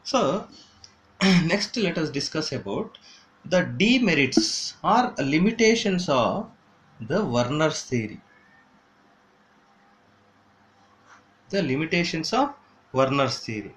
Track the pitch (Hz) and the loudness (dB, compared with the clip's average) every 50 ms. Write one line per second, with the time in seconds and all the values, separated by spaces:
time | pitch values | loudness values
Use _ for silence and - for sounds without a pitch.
0 | _ - - 254 185 139 160 214 - - - - - _ _ _ - - _ _ | _ 0 0 2 2 2 0 -2 -6 -10 -20 -20 -20 _ _ _ -20 -20 _ _
1 | _ _ _ _ 190 196 185 170 156 165 175 202 - - - 247 208 170 170 175 | _ _ _ _ 2 4 4 4 4 2 0 0 -2 -4 -4 -2 -2 -2 -2 -2
2 | 156 143 131 143 143 - - 156 151 - 139 107 92 98 104 127 220 - - - | -4 -2 -4 -6 -6 -4 -6 -6 -6 -4 -8 -8 -6 -6 -6 -6 -8 -8 -12 -20
3 | - - - - _ _ _ _ - - 180 180 - 123 120 123 190 226 254 262 | -20 -20 -20 -20 _ _ _ _ -6 0 0 0 0 0 0 0 2 4 4 4
4 | 240 185 160 143 139 127 - - 330 - - - - - - - - 170 208 240 | 4 2 4 4 2 4 4 2 2 2 -4 -6 -8 -10 -12 -4 0 2 4 4
5 | 247 214 - - 139 135 147 160 180 220 233 233 226 220 233 226 - 208 185 180 | 2 0 -2 -4 -2 0 2 2 2 2 2 4 4 4 4 4 2 0 0 0
6 | 180 - 139 127 113 92 107 180 - - - _ _ _ _ _ _ _ _ _ | 0 0 2 2 2 2 0 -2 -6 -8 -14 _ _ _ _ _ _ _ _ _
7 | 117 110 151 202 214 143 117 120 120 120 147 151 160 151 - - - - 131 117 | -8 -4 -2 -2 -2 0 0 0 0 0 0 0 0 0 -2 -4 -6 -4 -4 -4
8 | 110 107 107 - _ _ _ _ _ _ _ _ _ _ _ _ _ _ _ _ | -4 -4 -10 -16 _ _ _ _ _ _ _ _ _ _ _ _ _ _ _ _
9 | _ _ _ _ _ _ _ _ _ _ _ _ _ _ _ _ _ _ _ _ | _ _ _ _ _ _ _ _ _ _ _ _ _ _ _ _ _ _ _ _
10 | _ _ _ _ _ _ _ _ _ _ _ _ _ _ _ _ _ _ _ _ | _ _ _ _ _ _ _ _ _ _ _ _ _ _ _ _ _ _ _ _
11 | _ _ - - _ _ _ _ _ _ - 196 175 135 131 143 160 160 - 175 | _ _ -20 -20 _ _ _ _ _ _ -4 -2 0 0 -2 -2 -2 -2 0 -2
12 | 170 175 - 160 156 - 226 240 285 285 - _ _ _ _ _ _ _ - 127 | -2 -2 -4 -6 -6 -2 0 0 0 0 -4 _ _ _ _ _ _ _ 0 0
13 | 135 131 139 139 135 120 123 - - - 110 107 101 95 - | 2 2 2 0 0 0 -2 -6 -10 -10 -10 -10 -10 -12 -18